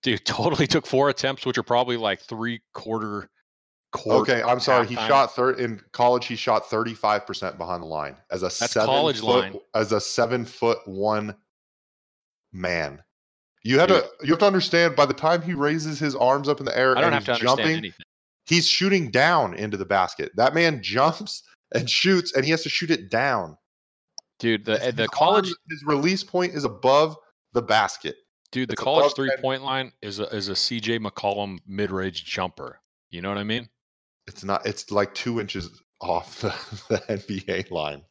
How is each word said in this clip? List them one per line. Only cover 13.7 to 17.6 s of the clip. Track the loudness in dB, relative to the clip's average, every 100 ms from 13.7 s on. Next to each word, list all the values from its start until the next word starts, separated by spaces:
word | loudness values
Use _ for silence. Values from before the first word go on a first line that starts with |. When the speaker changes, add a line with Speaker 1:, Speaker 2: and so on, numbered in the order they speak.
| 4
Speaker 2:
have | 6
Speaker 1:
Dude. | 6
Speaker 2:
to, | 2 -8 -2
you |
have | 4
to | 6
understand, | 4 2 4 4 4
by | 2
the |
time | 4 2 0
he | 0
raises | -2 0 0 -4 -4
his | -4 2
arms | 2 2 2
up | -2
in | -2
the | 2
air | 4 4
Speaker 1:
I |
don't | 4
Speaker 2:
and |
Speaker 1:
have | 2
Speaker 2:
he's | 0
Speaker 1:
to |
understand | 0 2
Speaker 2:
jumping, | 4